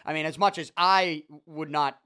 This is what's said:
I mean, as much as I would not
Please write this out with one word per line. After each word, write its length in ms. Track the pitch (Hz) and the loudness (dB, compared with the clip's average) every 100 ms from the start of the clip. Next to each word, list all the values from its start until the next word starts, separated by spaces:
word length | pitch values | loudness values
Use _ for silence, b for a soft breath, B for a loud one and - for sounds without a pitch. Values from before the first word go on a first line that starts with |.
| - | -8
I 80 | |
mean, 120 | 156 156 | -4 -4
as 120 | 160 | 0
much 200 | 196 175 | 0 0
as 140 | 147 - | -6 0
I 460 | 180 190 180 151 - 147 - | 4 4 2 -2 -10 -20 -14
would 260 | 156 151 | -10 -4
not 260 | 147 139 - | -2 -2 -4